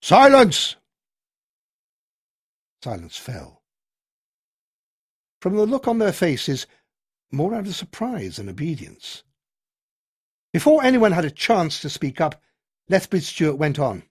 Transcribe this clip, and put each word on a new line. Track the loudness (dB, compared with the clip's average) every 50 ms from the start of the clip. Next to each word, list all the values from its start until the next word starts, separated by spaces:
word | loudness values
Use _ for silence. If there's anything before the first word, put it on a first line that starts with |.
Silence! | 0 4 6 8 8 10 10 8 8 6 4 -2 -4 -6 -8 _ _ _ _ _ _ _ _ _ _ _ _ _ _ _ _ _ _ _ _ _ _ _ _ _ _ _ _ _ _ _ _ _ _ _ _ _ _ _ _ _
Silence | -10 -10 -10 -10 -12 -14 -16
fell. | -18 -14 -12 -14 -14 -14 -18 -20 _ _ _ _ _ _ _ _ _ _ _ _ _ _ _ _ _ _ _ _ _ _ _ _ _ _ _ _ _ _ _ _ _ _ _ _ _
From | -6 -4 -2
the | 0 0
look | 0 0 -2 -2 -2
on | -2 0
their | 0 0
faces, | 0 0 -2 -2 -2 -2 -4 -6 -6 -6 -6 _ _ _ _ _ _ _ _ _ _ _ _ _
more | -6 -4 -4 -4 -4
out | -6 -8
of | -10 -10
surprise | -12 -14 -16 -12 -10 -10 -8 -8 -8 -10 -10 -12
than | -12 -14 -14
obedience. | -12 -8 -8 -8 -8 -8 -10 -16 -20 _ -20 -20 -20 -20 _ _ _ _ _ _ _ _ _ _ _ _ _ _ _ _ _ _ _ _ _ _ _ _ _ _
Before | _ -2 4 4 4 4 4
anyone | 4 4 4 4 4
had | 2 2 -2
a | -2
chance | -4 -6 -2 0 2 2 2 -2 -4 -8
to | -10 -10
speak | -8 -6 -6 -6 -2 -2
up, | -2 -2 -2 -6 _ _ _ _ _ _ _ _ _ _
Lethbridge | -2 -2 -2 0 -4 -4 -4
Stewart | -4 -4 -2 -2 -2 0
went | 0 -2 -2 -2 -2
on. | -2 -4 -4 -6 -14 _